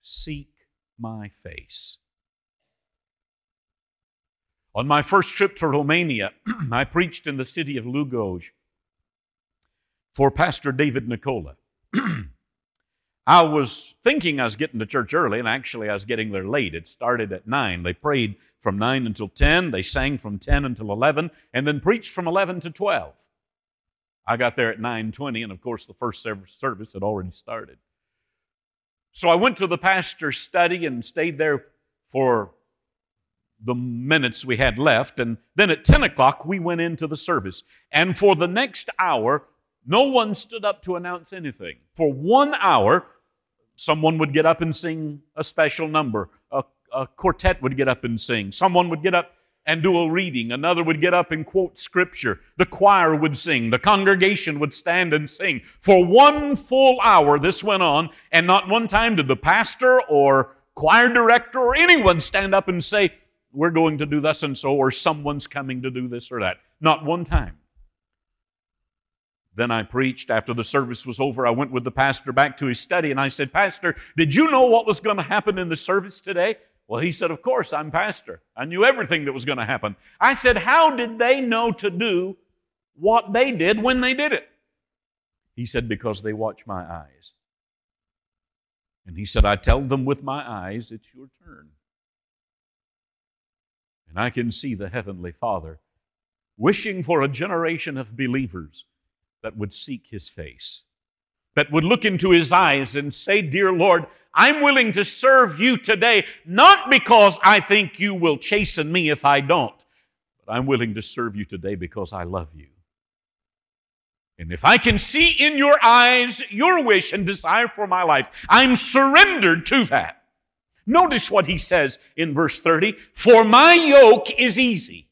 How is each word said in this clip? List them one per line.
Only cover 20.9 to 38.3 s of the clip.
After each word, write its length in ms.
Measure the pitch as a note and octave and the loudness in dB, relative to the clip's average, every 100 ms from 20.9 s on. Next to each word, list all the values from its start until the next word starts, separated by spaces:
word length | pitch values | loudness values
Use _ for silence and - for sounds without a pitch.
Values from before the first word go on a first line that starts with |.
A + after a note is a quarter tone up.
eleven, 400 | G2+ C3+ D3 E3+ _ _ | -2 0 0 -6 _ _
and 120 | B2 | -4
then 140 | C#3+ D3 | -4 -2
preached 340 | E3+ A3+ - | -2 -2 -4
from 140 | - F3 | -8 -4
eleven 320 | F3+ F#3+ F3+ | -2 -2 -6
to 140 | E3+ | -12
twelve. 420 | - G3+ D#3 D2+ _ _ _ _ _ _ _ _ _ _ _ - | -6 -4 -4 -6 _ _ _ _ _ _ _ _ _ _ _ -6
I 120 | A#2 | -2
got 180 | B2 B2 | -2 0
there 160 | A#2 | -2
at 80 | G#2+ | -2
nine 320 | A#2 A#2 A2 | -6 -6 -8
twenty, 300 | - C#3+ A2+ | -8 -8 -8
and 100 | A2+ | -10
of 80 | F#2 | -12
course 240 | B2+ A2+ | -12 -12
the 80 | - | -14
first 300 | - A#2+ - | -10 -8 -8
serv-, 260 | A2+ G#2 F#2 | -10 -12 -14
service 460 | _ C3+ G2+ G#2+ | _ -8 -8 -14
had 80 | G2 | -8
already 280 | G2+ G#2 F#2 | -6 -6 -8
started. 460 | - - A2+ G2+ C2 _ _ _ _ _ _ _ _ _ _ _ _ _ | -14 -14 -14 -14 _ _ _ _ _ _ _ _ _ _ _ _ _ _
So 160 | - F3 | -2 2
I 60 | |
went 240 | E3+ A#3+ G3 | 4 2 0
to 80 | F#3+ | -4
the 100 | E3+ | -2
pastor's 640 | F#3 F#3+ E3+ - D3+ C3 | 0 0 -4 -6 -6 -6
study 480 | - F3+ E3+ F3+ E3 | -4 0 0 0 -6
and 180 | B2 | -6
stayed 320 | A2+ - E3 C#3+ | -8 -4 -6 -2
there 300 | D#3 C#3+ _ _ _ _ _ | -2 -4 _ _ _ _ _
for 440 | C3 C3 A#2 G2 _ _ _ _ _ _ _ _ _ _ _ | -2 0 0 -2 _ _ _ _ _ _ _ _ _ _ _
the 120 | A2 | -8
minutes 680 | B2 B2 A#2 B2+ D#3 B2+ - | -6 -6 -8 -2 -2 0 -4
we 140 | B2+ A#2 | -6 -2
had 220 | C3 A2 | -2 0
left, 420 | D3 A2+ C3+ - | 0 0 -2 -6
and 160 | A#2 A2+ _ - | -6 -6 _ 0
then 120 | G3+ | 0
at 160 | D#3 | 0
ten 180 | - D4+ | 4 4
o'clock 440 | B3+ - C3 C#3 D3+ | 4 2 2 2 -8
we 120 | G3 | -6
went 220 | E3+ E3+ | -4 -4
into 260 | E3+ E3 D#3+ | -6 -6 -8
the 120 | D3+ | -8
service. 460 | - D#3 F#2+ F#2 - _ _ | -4 -4 -4 -12 -16 _ _
And 240 | D3 F3+ - | -2 -2 2
for 180 | G3+ | 2